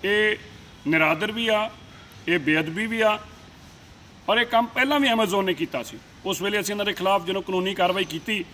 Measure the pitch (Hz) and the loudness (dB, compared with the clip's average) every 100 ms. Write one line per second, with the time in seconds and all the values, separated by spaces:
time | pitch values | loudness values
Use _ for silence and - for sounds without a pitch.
0 | 196 208 214 208 - - - - 139 160 | 2 2 2 -2 -10 -20 -20 -8 -2 2
1 | 156 160 208 220 226 214 220 - - - | 2 0 -2 -2 0 0 0 -8 -20 -20
2 | - - - 170 147 156 156 170 220 226 | -20 -10 -2 0 2 0 0 -4 -4 2
3 | 220 214 - - - - - - - - | 2 2 -6 -20 -20 -20 -20 -20 -20 -20
4 | - - - 220 240 233 233 254 269 294 | -20 -10 0 0 4 2 2 0 2 4
5 | 277 226 208 196 190 165 165 131 117 110 | 4 4 2 2 0 -2 -4 -4 -8 -14
6 | - - 185 185 196 208 190 208 202 190 | -18 -10 -6 -4 -2 -2 -2 -2 -2 0
7 | 185 196 170 190 185 185 180 196 180 185 | 2 2 0 -4 -2 -2 0 2 2 2
8 | 185 160 185 208 175 | -2 -6 -4 -4 -4